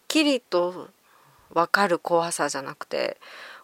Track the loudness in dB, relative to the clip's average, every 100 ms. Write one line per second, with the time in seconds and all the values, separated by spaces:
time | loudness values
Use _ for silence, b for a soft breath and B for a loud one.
0 | 0 4 4 2 2 2 2 -2 -14 _
1 | _ b b b b 0 0 0 0 0
2 | 0 0 0 -4 -4 -4 -10 -12 -8 -6
3 | -4 -6 B B B B